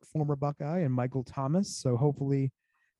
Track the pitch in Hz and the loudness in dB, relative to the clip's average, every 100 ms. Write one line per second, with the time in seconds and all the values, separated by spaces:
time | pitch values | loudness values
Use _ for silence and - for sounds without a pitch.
0 | - 156 147 143 143 143 143 180 147 127 | -4 -2 0 0 -2 -4 -4 0 0 0
1 | 127 135 123 - 135 175 202 - 131 120 | 0 -2 -6 -4 0 0 0 -2 0 4
2 | 147 143 139 139 135 - _ _ _ _ | 2 2 0 0 0 -4 _ _ _ _